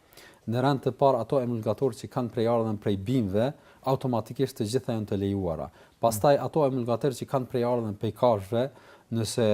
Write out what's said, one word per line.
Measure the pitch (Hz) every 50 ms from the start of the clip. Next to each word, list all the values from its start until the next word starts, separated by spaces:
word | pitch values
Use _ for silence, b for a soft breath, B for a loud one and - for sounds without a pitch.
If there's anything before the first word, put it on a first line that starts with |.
| B B B B B B B B
Në | _ - 110 123 123
rand | 139 143 127
të | - 135 120
parë, | - 143 139 131 120
ato | 110 - 147 139
emulgatorë | 123 120 120 113 107 117 107 - 139 131 117 -
që | - 107
kanë | - 135 123 113
prej | - 123 110 117
ardhmen | 120 117 113 113 107 101
prej | - 117 101 95
bimëve, | 95 110 131 131 110 95 92 104 117 139 147 B B B B B -
automatikisht | 127 135 135 - 131 123 113 110 - 120 - 135 127 - -
të | 117
gjitha | 101 117 131 - - 117
janë | 110 107 -
të | 107 98
lejuara. | 101 98 98 98 95 87 80 76 69 B B B B B B _
Pastaj, | - 117 113 107 - 147 143 135
ato | 131 127 - 165 147
emulgatorë | 135 131 131 117 120 120 113 - 147 123 -
që | 123 -
kanë | - 135 127 110
prej | - 123 117
ardhmen | 120 123 120 113 107 98 -
prej | - 107 -
kafshëve, | - - 123 117 101 95 92 113 113 123 143 B B B B B B B -
nëse | 113 113 110 104 - - 117 107